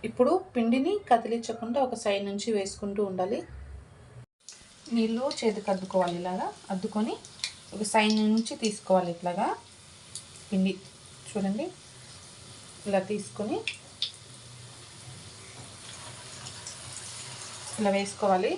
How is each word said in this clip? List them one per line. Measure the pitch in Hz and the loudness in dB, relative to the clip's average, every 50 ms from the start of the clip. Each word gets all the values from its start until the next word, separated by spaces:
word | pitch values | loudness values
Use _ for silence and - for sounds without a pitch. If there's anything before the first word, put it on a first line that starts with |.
| - 220 | -6 -6
ఇప్పుడు | - - 247 277 330 370 - - - | 2 4 6 6 6 4 2 0 -2
పిండిని | 247 226 233 240 262 269 339 415 415 - - | 0 4 4 4 4 4 2 2 0 4 4
కదిలించకుండా | 247 226 226 220 226 233 226 - 226 - - 226 240 285 269 | 4 4 6 2 -2 -2 -2 -4 -6 -6 -4 -2 2 2 2
ఒక | 254 233 233 | 0 0 -2
సైడ్ | - 214 202 196 202 202 | 0 2 2 2 0 -2
నుంచి | 196 202 - 233 220 | -4 -2 0 0 2
వేసుకుంటూ | 202 196 196 - - - 202 202 202 208 196 | 2 0 0 -4 -4 -4 -4 0 0 0 0
ఉండాలి. | 185 185 185 190 226 320 339 - - - - - - - - - - - - - - - - _ _ _ _ - - - - - - - - - 233 | 2 0 0 0 0 -2 -4 -8 -12 -14 -14 -12 -14 -14 -16 -18 -20 -20 -20 -20 -18 -18 -20 _ _ _ _ -20 -20 -20 -20 -20 -20 -20 -8 0 2
నీళ్ళు | 233 226 220 226 233 254 285 - - | 2 4 4 2 2 0 0 -2 2
చేతికి | - 226 202 208 - - 196 | 2 2 2 2 0 0 0
అద్దుకోవాలి, | 185 185 185 - 190 180 175 175 175 | 0 0 2 4 4 4 4 2 0
ఇలాగా | 175 180 180 196 285 381 415 - - - 202 | -2 -2 -2 -2 -2 -4 -6 -8 -6 -4 -4
అద్దుకొని | 185 180 220 - 214 214 254 415 - - - - - - - - - - - - | -2 -2 -2 0 0 0 0 -2 -6 -8 -18 -10 -8 -8 -8 -8 -10 -18 -12 -6
ఒక | 202 214 208 | -4 -4 4
సైడ్ | - 220 214 214 214 214 214 | 4 6 6 6 6 6 6
నుంచి | 214 214 226 226 - 285 - - | 6 6 6 4 2 -2 0 0
తీసుకోవాలి. | 220 208 - - - 190 185 180 170 170 | 0 0 0 2 4 6 6 6 4 -2
ఇట్లాగా | 170 - 175 175 185 226 311 427 - - - - - - - - - - - - - - - - - - - | -2 -2 -2 0 2 2 0 0 -2 -6 -18 -20 -20 -20 -20 -20 -20 -20 -12 -12 -12 -12 -12 -18 -18 -8 0
పిండి | - 190 190 196 190 185 - - - - - - - - - - | 2 4 4 4 2 0 -6 -18 -20 -20 -20 -20 -20 -18 -16 -4
చూడండి, | - 214 196 196 202 226 311 370 - - - - - - - - - - - - - - - - - - - - - - - 208 | -2 0 0 2 0 0 -2 -4 -6 -12 -20 -20 -20 -20 -18 -18 -18 -18 -18 -18 -20 -20 -18 -18 -18 -18 -18 -18 -18 -10 -4 2
ఇలా | 196 190 190 190 | 2 2 4 2
తీసుకొని | 214 202 202 - - - 202 214 294 440 440 - - - - - - - - - - - - - - - - - - - - - - - - - - - - - - - - - - - - - - - - - - - - - - - - - - - - - - - - - - - - - - - - - - - - - - - - - - - - - - - - - - - | -2 -2 -2 -6 -6 -4 -2 0 0 0 -2 -4 -6 -6 -14 -20 -6 -6 -6 -6 -6 -12 -18 -18 -18 -18 -18 -18 -16 -16 -16 -16 -16 -18 -18 -18 -18 -18 -16 -16 -16 -16 -16 -16 -16 -16 -18 -16 -16 -16 -16 -16 -16 -16 -16 -14 -14 -14 -14 -14 -14 -14 -14 -14 -14 -12 -12 -12 -12 -12 -12 -12 -12 -12 -14 -12 -12 -12 -12 -12 -12 -12 -12 -12 -12 -12 -12 -12 -12 -12 -12 -10 -4 0
ఇలా | 214 202 196 196 | 2 4 4 4
వేసుకోవాలి. | 202 196 - - 214 196 190 185 196 262 349 | 2 0 -2 2 4 6 6 6 6 2 0